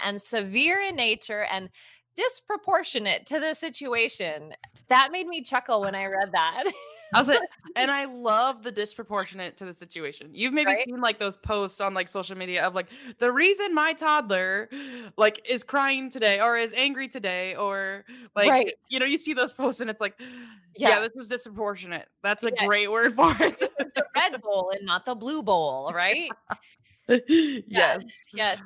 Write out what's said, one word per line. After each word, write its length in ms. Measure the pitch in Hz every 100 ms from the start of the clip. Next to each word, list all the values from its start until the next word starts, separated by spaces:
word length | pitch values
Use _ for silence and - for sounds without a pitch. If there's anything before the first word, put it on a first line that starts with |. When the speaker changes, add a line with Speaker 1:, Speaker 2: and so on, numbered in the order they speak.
Speaker 1:
and 180 | 202 202
severe 580 | - 226 196 226 311 392
in 140 | 392 294
nature 480 | 226 220 - 214
and 260 | 202 190 190 _ - _ _ -
disproportionate 1120 | 494 - - 415 - 381 330 233 202 156 -
to 120 | 302
the 140 | 311
situation. 1000 | 311 320 - 277 233 233 - 175 151 156 - - _ -
That 200 | 262 277
made 160 | 370 349
me 140 | 330
chuckle 380 | - 254 262 220
when 140 | 196 196
I 100 | 196
read 260 | 190 196
that. 320 | 175 160 240 349
<laughs> 60 | - - - - 220
Speaker 2:
I 20 |
was 100 | 269
like, 140 | 262 359 - 320 240
and 140 | 269
I 160 | 277 277
love 560 | 247 233 214 262 233
the 100 | 220
disproportionate 840 | 202 208 - 214 202 185 190 175 -
to 80 | 190
the 80 |
situation. 560 | 170 175 170 147 - 151
You've 220 | 170 247
maybe 140 | 302 294
Speaker 1:
Right? 180 | 208 254
Speaker 2:
seen, 120 | 254
like, 200 | 233 214
those 200 | 202 -
posts 440 | - 208 196 -
on, 140 | 196 190
like, 120 | 180
social 300 | 196 180 185
media 260 | 185 180
of, 120 | 180 185
like, 140 | 180 262 262 202
"The 140 | 240
reason 420 | 254 370 392 403
my 200 | 311 311
toddler, 760 | 311 311 302 202 185 185 196 226 269 277 247 214 208
like, 240 | 214 214 -
is 140 | 247
crying 480 | - 285 269 269 262
today 280 | 254 214 196
or 160 | 233 233
is 160 | 233 226
angry 320 | 277 269 269
today," 480 | 254 196 180 185 175
or, 500 | 202 196 196 196 - 247 233 208
like, 140 | 208
Speaker 1:
Right. 220 | 262 202 - -
Speaker 2:
you 100 | 254
know, 80 | 269
you 100 | 285
see 160 | 302
those 180 | 254 -
posts 280 | - 262 -
and 80 | 226
it's 100 | 214
like, 200 | 202 - 254 247 233 208 180 208
"Yeah, 140 | 262
Speaker 1:
Yeah. 100 | 214
Speaker 2:
this 140 | 226 247
was 140 | 220
disproportionate." 800 | 240 226 202 208 190 180 165 - _
That's 220 | 202 208
a 80 | 233 220
Speaker 1:
Yeah. 120 | 202
Speaker 2:
great 240 | 208 208
word 240 | 226 240 226
for 160 | - -
it. 160 | 330 -
<laughs> 20 |
Speaker 1:
This 280 | 508 - 269
is 40 | -
the 100 | - 285
red 240 | 359 247
bowl 260 | 208 196 185
and 160 | 196 190
not 200 | 180 247
the 100 | 233
blue 260 | 233 311
bowl, 500 | 214 180 147 131 147
right? 380 | 170 185 285 311 - -
Speaker 2:
<laughs> 100 | - _ _ _ _ -
Yes. 540 | 240 254 330 302 254 208
Speaker 1:
Yes, 360 | 202 160 - 233 - -
yes. 260 | 208 208 185